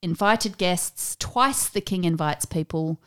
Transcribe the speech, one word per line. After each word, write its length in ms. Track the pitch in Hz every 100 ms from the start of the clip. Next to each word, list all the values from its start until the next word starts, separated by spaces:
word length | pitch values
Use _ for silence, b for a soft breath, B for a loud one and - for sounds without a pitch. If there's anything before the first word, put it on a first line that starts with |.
invited 560 | 175 165 202 226 214 -
guests. 580 | 180 180 - - - -
Twice 500 | - 240 269 262 -
the 120 | 208
king 220 | - 185
invites 400 | 175 165 151 - -
people. 520 | 165 160 160 160 160